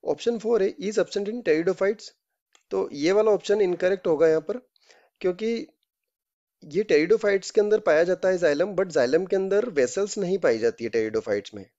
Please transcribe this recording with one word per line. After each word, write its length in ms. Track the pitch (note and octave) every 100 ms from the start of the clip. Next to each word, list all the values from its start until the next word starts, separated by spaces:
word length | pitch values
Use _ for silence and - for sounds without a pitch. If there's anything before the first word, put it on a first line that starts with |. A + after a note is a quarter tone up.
| -
ऑप्शन 340 | D3+ - A#3
फ़ोर 240 | G#3+ A#3
है, 120 | F#3+ -
"Is 240 | F#3+ G3+
absent 260 | E3+ G3+ G3+
in 160 | A#3+
pteridophytes।" 680 | A3+ D#3 F3 F3+ F#3+ G#3+ - _ _ _ _ _ _
तो 200 | F#2+ F#2+
ये 180 | C#3+ D#3
वाला 200 | G3+ A3
ऑप्शन 300 | G3+ - G#3
इनकरेक्ट 460 | F#3+ F3 F3+ F#3+ F#3
होगा 200 | D3+ D#3+
यहाँ 140 | D#3+
पर, 160 | D#3 A#3+ _ _ _ _ _ _
क्योंकि 460 | F3+ F3+ A3 A#3 - _ _ _ _ _ _ _ _ _
ये 200 | E3 D#3
pteridophytes 680 | G#3 D3+ E3 G#3+ G#3+ G3 -
के 100 | -
अंदर 180 | G#3 G#3+
पाया 240 | G3+ D#3
जाता 260 | F3 F3+ F#3
है 80 | F#3
जाइलम, 380 | E3 D3 F#3 F3+
but 120 | F#3+
जाइलम 380 | D#3 B2 D#3 F#3
के 100 | G3
अंदर 300 | F#3+ G3 B3
वेसल्स 520 | D3+ B2 - G3+ G#3+
नहीं 200 | F3+ F#3+
पाई 200 | D#3+ A2+
जाती 260 | A2+ -
है 80 | A#2
pteridophytes 640 | A2+ A2 A2 A2 G#2 G2
में। 160 | G#2 F#2+